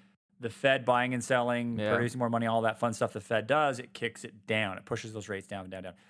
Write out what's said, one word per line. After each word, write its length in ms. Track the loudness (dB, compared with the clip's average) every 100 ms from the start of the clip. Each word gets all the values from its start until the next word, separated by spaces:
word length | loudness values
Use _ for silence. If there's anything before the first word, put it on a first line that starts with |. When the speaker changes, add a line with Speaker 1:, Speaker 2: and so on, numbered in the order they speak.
| _ _ _ -10
Speaker 1:
the 100 | -10
Fed 340 | 0 2 4
buying 300 | 4 4 4
and 80 | 0
selling, 560 | 2 2 4 2 0 0
Speaker 2:
Yeah. 160 | 2
Speaker 1:
producing 240 | 2 0 0
more 100 | 0
money, 180 | 2 2
all 140 | 2
that 180 | 2 2
fun 120 | -2
stuff 200 | 0 -2
the 80 | -2
Fed 260 | -2 -2 2
does, 320 | 2 2 0
it 140 | -8
kicks 300 | -6 -6 -6
it 240 | -16 -12 -2
down. 300 | 0 0 -4
It 60 |
pushes 280 | -6 -6 -6
those 160 | -10 -6
rates 180 | -8 -8
down, 240 | -10 -10
down, 140 | -10
down. 80 | -12 -14 _